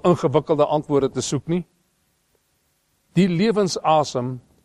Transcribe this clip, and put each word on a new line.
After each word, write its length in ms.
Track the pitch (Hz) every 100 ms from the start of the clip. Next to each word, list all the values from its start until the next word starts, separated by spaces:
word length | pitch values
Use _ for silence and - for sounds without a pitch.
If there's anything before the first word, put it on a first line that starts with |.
ingewikkelde 600 | 180 165 160 143 143 151 147
antwoorde 440 | 151 143 143 131
te 100 | 131
soek 260 | - 143 -
nie. 180 | 175 165 _ _ _ _ _ _ _ _ _ _ _ _ _ _ -
Die 120 | 190
lewensasem 1120 | 170 220 202 175 - 160 156 143 131 123 127 - _